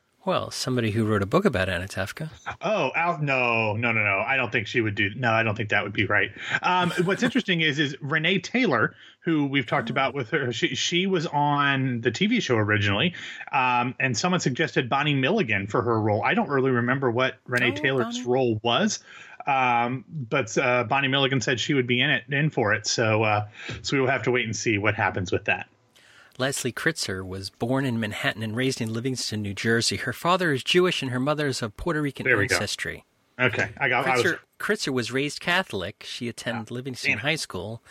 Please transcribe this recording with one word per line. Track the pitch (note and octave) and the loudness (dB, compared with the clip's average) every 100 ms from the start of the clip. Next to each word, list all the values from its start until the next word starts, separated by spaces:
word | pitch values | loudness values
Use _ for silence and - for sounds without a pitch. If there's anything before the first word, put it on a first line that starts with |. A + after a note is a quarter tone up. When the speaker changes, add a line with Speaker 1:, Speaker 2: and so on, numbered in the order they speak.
| _ _ | _ _
Speaker 1:
Well, | F#3+ D#3+ G2 | -2 -2 -2
somebody | - - B2+ A2+ | -4 -2 0 2
who | G#2+ | 2
wrote | G#2+ G#2 | 2 2
a | G2 | 2
book | D#3+ | 2
about | G3 F#2+ F#2 | 2 2 0
Anatevka. | F2 F#2+ - F#2+ - D#3 - - - | -2 -4 -4 -6 -6 -10 -12 -14 -6
Speaker 2:
Oh, | F3+ G#3 C3 | -2 0 0
Al-, | D#3 E3+ D#3+ | 0 0 0
no, | D3 C3 B2 A#2 A2 | 0 2 2 2 2
no, | G#2 A#2+ | 0 0
no, | A2+ | 2
no. | G#2 G2 | 2 2
I | G#2 C3+ | 0 0
don't | A#2+ | 0
think | B2 G#2 | -2 0
she | B2+ | 0
would | A2 | 0
do, | G2+ G2+ C#3 | 0 -2 0
no, | B2 | 2
I | A2+ | 2
don't | A2+ G2+ | 2 -2
think | G#2+ | 0
that | G#2 | 0
would | G2+ | 0
be | A2 G2 | -2 2
right. | G#2 G2+ - - - | 2 0 -4 -6 -2
Um, | F3 F3+ F3 - | 2 2 2 0
Speaker 1:
<laughs> | |
Speaker 2:
what's | F3 F#3+ | 0 0
interesting | A#3+ B3+ - E3+ | 0 0 0 2
is, | D#3+ C#3+ | 2 2
is | C#3+ - | -2 -4
Renee | C#3 D#3 D#3 F#3+ | -4 0 0 0
Taylor, | - A#3+ A#3 A#2+ A#2 - - - | 0 0 2 2 0 -2 -20 -8
who | - D#3 C#3+ | -2 0 2
we've | C#3 - | 0 0
talked | D3 A#2 | -2 0
Speaker 1:
Oh. | |
Speaker 2:
about | C3 C3+ | 0 0
with | C#3 A#2+ | -2 -2
her, | D#3+ B2+ | -2 -2
she, | A2+ D#3+ C#3 | -2 -2 -2
she | - F3 G3 | -2 0 2
was | F#3 D#3+ | 0 0
on | D3 D3 C#3+ C#3 C3+ C3 A#2+ | 0 2 2 2 2 0 0
the | B2 | 0
T | A2 G#3 | 0 2
V | A#3+ | 2
show | - A2+ | 2 2
originally, | G#2 G#2+ G#2 G2+ E3+ - - - - | 4 2 2 2 0 -2 -12 -14 -4
um, | C#3+ B2+ B2 B2 - | 0 2 2 0 0
and | C3+ A#2 | -2 0
someone | F3+ F3+ | 0 2
suggested | D#3+ B2+ D#3 D#3 B2 | 0 0 0 0 0
Bonnie | C#3 D3+ | 0 2
Milligan | C#3 C3 A3 C3 G2+ G2 | 2 2 2 2 0 0
for | C3+ | 0
her | A2+ A2+ | 2 2
role. | G#2+ G#2 | 2 2
I | B2 | 2
don't | F#3 F3 | 0 0
really | C#3 C3 | 2 2
remember | B2 A#2+ C3+ C3 | 2 2 0 0
what | A2+ C3 - - | 2 0 -2 -4
Renee | B2 B2 | 0 0
Speaker 1:
Oh, | |
Speaker 2:
Taylor's | D3+ C#3 C3+ A#2 E3+ | 0 0 0 0 -2
Speaker 1:
Bonnie. | B2 | 0
Speaker 2:
role | B2+ B2 G#2+ | 2 2 0
was, | A#2 B2 G#3 - - - - - - | 2 2 2 -2 -10 -20 -18 -8 -2
um, | C3 B2+ A#2+ A#2+ B2+ - | 0 2 2 0 -4 -8
but, | D#3+ A#2 D3 A#2+ - | -10 -2 -2 0 0
uh, | C3 B2 | 2 2
Bonnie | A#2 C#3 C3+ | 2 0 2
Milligan | C#3 C3+ C3 | 2 2 2
said | - B2 | 0 0
she | - | 2
would | C#3+ B2 | 0 2
be | B2 | 2
in | C#3+ | 2
it, | C3+ - | 0 0
in | C#3+ D3+ | 0 0
for | - G#2+ | 2 2
it. | A2 - | 0 0
So, | - A2+ A2 | 0 2 2
uh, | G#2+ G#2 G#2 - - - | 2 0 -2 -10 -12 -10
so | - C#3 | -2 0
we | |
will | C3 | 2
have | C3 | 0
to | B2+ | 0
wait | B2 | 0
and | A2+ | 0
see | G#2+ A#2+ G#2 | -2 0 2
what | G#2+ | 2
happens | G#2 G2 G2+ F2+ | 2 0 0 -2
with | F#2 - | -2 -2
that. | F#2 - _ _ _ - - - - | -4 -6 _ _ _ -20 -20 -18 -6
Speaker 1:
Leslie | C3 C3+ B2+ | -4 -2 -4
Kritzer | - E3 D#3 - F#2+ | -2 -2 -2 -4 -6
was | F#2+ F#2+ G2 | -6 -8 -10
born | - A#2+ C3+ | -6 -2 0
in | C#3 A#2 | 0 0
Manhattan | G#2 G#2 C#3+ G#2+ | -2 -2 -2 -2
and | A2 A2 | -4 -2
raised | C3 B2+ | -2 -2
in | A2 | -4
Livingston, | A2+ B2+ B2 - G#2+ | -4 -4 -4 -4 -4
New | G2+ | -4
Jersey. | F#2+ A2+ A#2 A2+ G2+ | -2 2 2 2 -2
Her | - | -4
father | - E3+ F#3 F3+ | -2 0 2 2
is | C3 | 0
Jewish | - F3+ F3+ - | 2 4 4 2
and | C3+ | -2
her | B2+ | -2
mother | C#3 D3+ D3 | 0 0 -2
is | B2+ | -2
of | A2+ - | -6 -6
Puerto | F3 D3+ | -4 -2
Rican | C#3+ - | -2 -2
Speaker 2:
There | B2+ A2+ | 2 4
we | G2 | 4
go. | F2+ | 2
Speaker 1:
ancestry. | G#2 - D#2+ D#2 - _ _ - | 0 -4 -6 -8 -14 _ _ 0
Speaker 2:
Okay, | B2+ A2 G#2+ - | 0 2 -4 -2
I | C#3 | 0
got, | B2 C3+ | 2 2
I | B2+ | 2
was | |
Speaker 1:
Kritzer, | C#3 - - - | 2 -2 -8 -6
Kritzer | - G#3+ - | -4 -2 -2
was | B2+ A2 | -2 -2
raised | B2+ D3 - | -2 -2 -4
Catholic. | - F3 F#3+ G2+ F2+ - - | 0 0 0 -4 -6 -8 -12
She | - A#2 | -8 -8
attended | - - A#2 A2 | -6 -6 -6 -6
Speaker 2:
Ah, | |
Speaker 1:
Livingston | A#2+ C3+ A#2+ C#3+ | -8 -8 -4 -4
Speaker 2:
damn | B2+ | -2
it. | |
Speaker 1:
High | C#3+ | 0
School, | D#3+ - F#2 G2 A2+ - | -2 -4 -8 -8 -10 -16